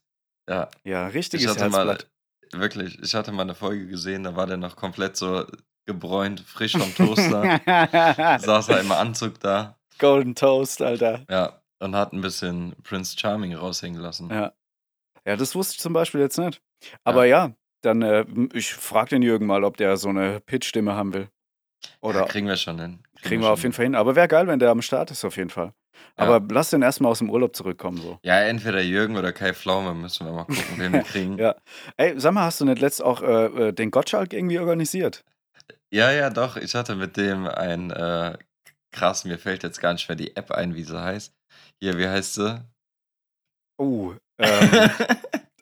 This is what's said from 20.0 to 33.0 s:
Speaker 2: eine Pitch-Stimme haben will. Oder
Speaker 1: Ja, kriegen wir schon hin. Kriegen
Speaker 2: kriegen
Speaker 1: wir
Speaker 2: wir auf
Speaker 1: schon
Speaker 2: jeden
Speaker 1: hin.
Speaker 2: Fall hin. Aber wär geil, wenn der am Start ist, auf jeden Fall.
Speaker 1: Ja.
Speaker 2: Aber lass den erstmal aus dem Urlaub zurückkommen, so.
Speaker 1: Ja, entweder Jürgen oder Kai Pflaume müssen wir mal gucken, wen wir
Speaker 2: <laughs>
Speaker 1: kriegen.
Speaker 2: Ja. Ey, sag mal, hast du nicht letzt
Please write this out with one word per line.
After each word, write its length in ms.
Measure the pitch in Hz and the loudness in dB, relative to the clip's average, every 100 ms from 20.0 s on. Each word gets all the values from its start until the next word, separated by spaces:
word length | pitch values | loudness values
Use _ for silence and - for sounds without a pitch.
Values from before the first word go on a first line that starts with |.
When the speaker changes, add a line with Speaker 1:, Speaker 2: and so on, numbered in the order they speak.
| 98 | 0
Speaker 2:
eine 320 | 98 95 104 | -2 -2 -4
Pitch-Stimme 540 | - 131 - 117 104 101 | -4 -4 -2 -2 -2 -2
haben 180 | 98 | -4
will. 140 | 95 95 _ _ _ _ _ - _ | -4 -8 _ _ _ _ _ -20 _
Oder 220 | 110 98 | -2 0
Speaker 1:
Ja, 40 | 92 | 0
kriegen 200 | 104 101 | 0 -2
wir 80 | 92 | -2
schon 240 | - 82 | -4 -8
hin. 200 | 85 87 _ _ | -12 -14 _ _
Kriegen 60 | |
Speaker 2:
kriegen 180 | - 113 | -4 0
Speaker 1:
wir 80 | 110 | 2
Speaker 2:
wir 40 | |
auf 60 | 107 | 2
Speaker 1:
schon 40 | |
Speaker 2:
jeden 0 | |
Speaker 1:
hin. 100 | 123 | 0
Speaker 2:
Fall 120 | 123 120 | 0 0
hin. 100 | 123 | 2
Aber 200 | 113 135 | 4 6
wär 120 | 175 | 6
geil, 180 | 160 185 | 6 4
wenn 120 | 135 | 4
der 100 | 120 | 4
am 100 | 117 | 4
Start 300 | - 135 156 | 0 -2 -4
ist, 140 | 139 95 | -6 -8
auf 100 | - | -6
jeden 140 | 87 | -8
Fall. 240 | 92 87 - _ _ - - | -6 -8 -10 _ _ -12 0
Speaker 1:
Ja. 80 | 110 | 4
Speaker 2:
Aber 180 | 117 104 | 4 4
lass 160 | 117 160 | 0 2
den 120 | 151 | 4
erstmal 280 | 127 - 127 | 2 4 2
aus 60 | 113 | 2
dem 100 | 110 | 0
Urlaub 260 | 113 123 - | 2 0 -2
zurückkommen, 420 | 92 90 92 87 | -8 -6 -8 -8
so. 220 | 85 90 | -12 -6
Speaker 1:
Ja, 160 | 90 95 | 2 4
entweder 400 | 107 117 110 95 | 4 0 -2 0
Jürgen 360 | 90 98 107 107 | 0 0 0 -2
oder 160 | 90 | -4
Kai 200 | - 95 | -2 -4
Pflaume 400 | 90 95 95 95 82 | -2 0 0 -2 -6
müssen 300 | 87 - 82 | -8 -10 -8
wir 40 | |
mal 120 | 82 82 | -8 -6
gucken, 320 | 139 - - | -6 -6 -4
wen 160 | 92 | 0
wir 80 | 131 | 0
Speaker 2:
<laughs> 20 | |
Speaker 1:
kriegen. 340 | - 101 92 98 | 0 -4 -4 0
Speaker 2:
Ja. 160 | 110 - _ - - - | 0 0 _ -20 -8 0
Ey, 200 | 170 139 | 2 4
sag 140 | 147 | 2
mal, 120 | 202 170 | 2 0
hast 160 | - | 2
du 40 | 139 | 2
nicht 140 | 120 | 4
letzt 220 | 139 - | 0 2